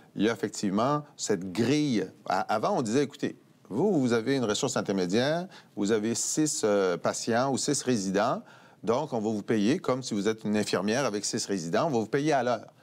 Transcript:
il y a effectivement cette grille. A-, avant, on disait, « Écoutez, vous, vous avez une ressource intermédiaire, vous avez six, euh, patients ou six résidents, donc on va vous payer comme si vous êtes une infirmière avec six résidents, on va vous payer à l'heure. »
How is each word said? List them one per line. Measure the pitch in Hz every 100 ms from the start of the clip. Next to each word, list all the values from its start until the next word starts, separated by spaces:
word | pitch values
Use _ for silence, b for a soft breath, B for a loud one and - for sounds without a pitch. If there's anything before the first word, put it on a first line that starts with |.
| B -
il |
y | 214
a |
effectivement | 214 - - 101 98 127 147 147 B
cette | - 101 95
grille. | 90 117 151 151 107 - - -
A-, | 95 -
avant, | 107 160 196
on |
disait, « | 113 127
Écoutez, | 143 - 117 - _ _ -
vous, | 113 208 170
vous | 127
avez | 117 117 139
une |
ressource | 113 104 131 113
intermédiaire, | 98 98 90 107 135 165 185 B B -
vous | 101
avez | 113 107 117
six, | - - 151 -
euh, | 107 101 92 87
patients | 117 95 - 113 135
ou | 123
six | - 131
résidents, | - 120 95 95 117 185 - B B B
donc | 95 123 151
on | 120
va | 104
vous | 107
payer | - 113 104 180
comme | - 131
si | -
vous | 107 101
êtes | 110 107
une | 107
infirmière | 101 101 101 120 131
avec | 101 -
six | 120 -
résidents, | 98 82 104 160
on |
va | 117
vous | 104
payer | 143 151
à | 139
l'heure. » | 120 110 - -